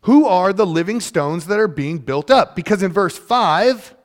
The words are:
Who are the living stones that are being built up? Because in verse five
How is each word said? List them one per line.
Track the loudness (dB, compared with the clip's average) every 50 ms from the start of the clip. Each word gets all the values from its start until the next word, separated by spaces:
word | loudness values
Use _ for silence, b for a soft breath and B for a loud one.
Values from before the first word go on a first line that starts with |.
| 2
Who | 4 4 4 6
are | 4 2 2 2 0 2
the | 0 0
living | 0 0 -2 -2 -2 -6 -6
stones | -8 -4 -4 -4 -4 -2 -6 -6 -6
that | -4 -2 -2
are | -2
being | -2 -2 -6 -6 -6 -6
built | -8 -6 -4 -4 -4 0 2
up? | 2 2 2 0 -4
Because | -10 -2 -2 -2 0
in | 0 -2
verse | 0 0 -2 -2 -4
five | -8 -6 -2 -2 0 2 2 2 2 2 0 0 -2 -8 -20 -20 _